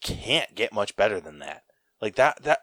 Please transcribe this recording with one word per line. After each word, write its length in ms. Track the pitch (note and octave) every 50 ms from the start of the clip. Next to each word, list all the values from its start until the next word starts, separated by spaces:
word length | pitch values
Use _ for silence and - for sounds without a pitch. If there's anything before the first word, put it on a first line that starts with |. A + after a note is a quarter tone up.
can't 540 | - - - - - A2 C#3 D#3+ B2 - _
get 160 | - A2+ - A2
much 220 | G2+ G2+ - -
better 240 | - G2 A2 G#2 F2+
than 200 | E2+ D#2+ D2+ D2
that. 240 | C#2+ D2 D2 - _ _ _ _ _ _ _ _
Like, 160 | A2 G#2+ F2+
that, 280 | - C3 D3+ - - B2+
that, 160 | D3+ D3 -